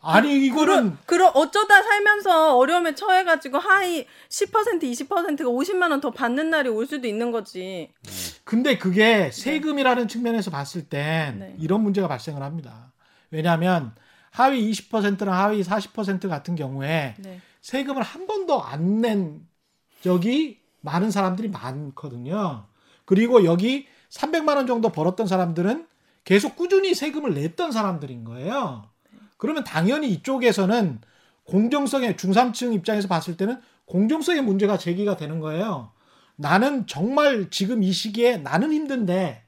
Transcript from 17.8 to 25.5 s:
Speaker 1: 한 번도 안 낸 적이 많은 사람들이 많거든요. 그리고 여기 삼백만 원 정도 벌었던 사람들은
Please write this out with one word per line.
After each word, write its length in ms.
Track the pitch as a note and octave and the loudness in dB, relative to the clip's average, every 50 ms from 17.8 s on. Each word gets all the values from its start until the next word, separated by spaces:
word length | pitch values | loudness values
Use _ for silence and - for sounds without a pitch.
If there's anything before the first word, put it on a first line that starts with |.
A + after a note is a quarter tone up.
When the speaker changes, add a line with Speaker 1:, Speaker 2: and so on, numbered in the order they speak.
| C#4 C4+ C#4 C4+ | -4 -4 -4 -4
Speaker 1:
한 260 | A3 - - E4 F#4 F#4 | -6 -6 -8 -14 -10 -6
번도 340 | G#4+ G#4 F#4+ F4 D4 - | -6 -6 -2 -2 -2 -2
안 380 | - - C3+ D3 E3 F#3 G#3 A3 | -2 -6 -6 -4 -2 0 0 0
낸 480 | A#3 A#3+ A3 G3+ F#3 D#3+ D3 D#3 D#3+ _ _ _ _ _ _ _ _ _ _ _ | 0 0 0 -2 -4 -4 -8 -14 -20 _ _ _ _ _ _ _ _ _ _ _
적이 580 | - F#3 F3+ F3+ E3+ A3 B3 D4 D#4+ C#4+ G#3+ _ _ _ _ _ | -2 0 0 0 0 0 0 0 -2 -2 -6 _ _ _ _ _
많은 300 | - D3+ C#3+ E3+ F#3+ A3 | -12 -6 -2 -2 -2 0
사람들이 360 | G3 G3+ G3 F#3 F#3 F#3 A3 A3 | 0 0 0 -2 -2 -4 -6 -6
많거든요. 1160 | G3 - - B2+ C3 C#3 D3+ C#3 C3+ - - D3 B2 A#2+ A#2+ C3 E3+ G#3+ G3+ F3 C#3 A2 G2+ _ _ _ _ _ _ _ _ | -8 -8 -10 -10 -10 -10 -12 -12 -14 -14 -14 -14 -12 -12 -8 -6 -4 -2 -2 -4 -4 -8 -14 _ _ _ _ _ _ _ _
그리고 400 | - F#3+ F#3 A3+ A#3 B3 A#3+ G3 | 2 4 4 4 6 6 8 8
여기 420 | E3 E3+ F3 F#3+ A#3 C4 C#4 C4+ _ _ _ _ _ | 8 4 4 2 0 0 -2 -4 _ _ _ _ _
삼백만 480 | - - - D#4+ D#4+ E4 D4+ D4+ D4 C#4+ | -8 -6 -4 0 0 0 2 2 2 2
원 100 | C4+ B3 | 2 0
정도 240 | B3 A#3 A3+ A3+ | 0 2 0 0
벌었던 360 | E3+ D#3 D3+ E3+ F#3 - A3+ F#3+ | 0 2 0 0 0 0 -2 0
사람들은 600 | F#3+ F#3 F3+ E3+ | 2 0 0 0